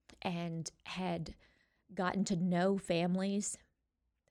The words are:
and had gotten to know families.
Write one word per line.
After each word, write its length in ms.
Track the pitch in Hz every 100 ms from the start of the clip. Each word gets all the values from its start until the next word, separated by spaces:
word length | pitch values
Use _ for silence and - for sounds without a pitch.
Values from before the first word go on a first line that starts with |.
| _ -
and 480 | 190 170 170 165 156 _
had 500 | - 180 180 170 156 - - _ _ _ _
gotten 300 | 185 180 190 196
to 100 | 175
know 420 | 180 175 190 196
families. 760 | - 170 175 185 196 202 - - _ _ _ _ _ _ _